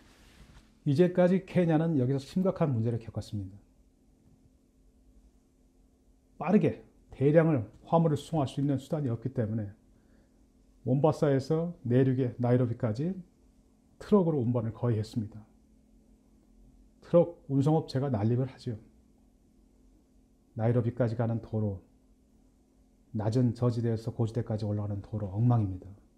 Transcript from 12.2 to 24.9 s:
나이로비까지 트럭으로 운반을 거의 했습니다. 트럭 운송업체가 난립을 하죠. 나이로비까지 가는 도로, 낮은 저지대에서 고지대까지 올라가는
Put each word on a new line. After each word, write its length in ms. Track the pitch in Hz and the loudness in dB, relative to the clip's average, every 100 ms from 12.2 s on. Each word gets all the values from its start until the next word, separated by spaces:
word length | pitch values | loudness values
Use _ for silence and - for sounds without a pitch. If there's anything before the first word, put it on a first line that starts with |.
| 123 110 | -2 -2
나이로비까지 720 | 123 127 123 110 120 110 160 185 - _ _ _ _ _ _ - | 2 2 2 -2 -4 -2 -4 -6 -12 _ _ _ _ _ _ -20
트럭으로 400 | - 208 165 151 | 2 2 4 0
운반을 340 | 117 120 113 | 0 0 -4
거의 240 | - 123 110 | -2 0 0
했습니다. 480 | 104 - 107 107 - _ _ _ _ _ _ _ _ _ _ - - - - _ | -2 -6 -8 -10 -20 _ _ _ _ _ _ _ _ _ _ -20 -20 -20 -20 _
트럭 440 | - 170 165 - - | 2 4 4 -2 -2
운송업체가 600 | 139 135 156 - 131 139 | 0 2 2 0 -4 -2
난립을 380 | 127 110 120 135 | 0 0 0 -4
하죠. 320 | - - 110 - _ _ _ _ _ _ _ _ _ _ _ _ _ _ _ _ 117 | -8 -10 -10 -14 _ _ _ _ _ _ _ _ _ _ _ _ _ _ _ _ -4
나이로비까지 600 | 113 120 117 123 120 113 | 0 0 0 -2 -2 -2
가는 260 | 113 113 | -2 -4
도로, 420 | - 110 107 95 - _ _ _ _ _ _ _ _ _ _ _ _ | -4 -4 -4 -6 -12 _ _ _ _ _ _ _ _ _ _ _ _
낮은 420 | 107 107 120 123 | -4 -2 2 0
저지대에서 600 | 110 123 113 117 110 - | 2 -2 0 -2 -2 -4
고지대까지 520 | - 113 117 110 110 107 | -4 -2 -2 -4 -4 -4
올라가는 360 | 104 104 | -4 -4